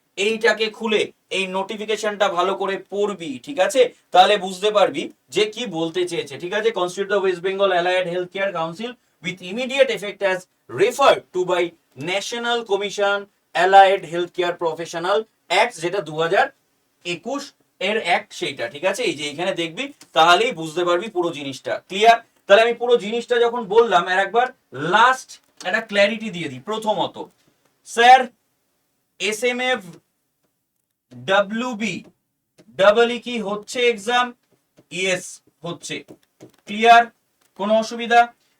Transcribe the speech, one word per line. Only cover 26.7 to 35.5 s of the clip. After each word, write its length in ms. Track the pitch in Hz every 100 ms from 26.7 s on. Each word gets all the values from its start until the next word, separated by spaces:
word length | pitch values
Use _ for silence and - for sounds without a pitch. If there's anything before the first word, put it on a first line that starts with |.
| 214 214 190 135 110 98 _ _ _ _ _
স্যার, 420 | - - 233 262 247 _ _ _ _ _ _ _ _ _
এসএমএফ 600 | 190 214 247 247 254 247 180 151 _ _ _ _ _ _ _ _ _ _ _
ডাব্লিউবি 880 | 123 127 196 196 220 254 214 220 165 - _ _ _ _ _ _
ডাবল 400 | 123 202 214 233
ই 80 | 240
কি 200 | 247 240
হচ্ছে 500 | 196 208 208 254 240
এক্সাম? 460 | 214 196 247 247 240 _ _ _ _ _
ইয়েস, 500 | 170 190 180 - - _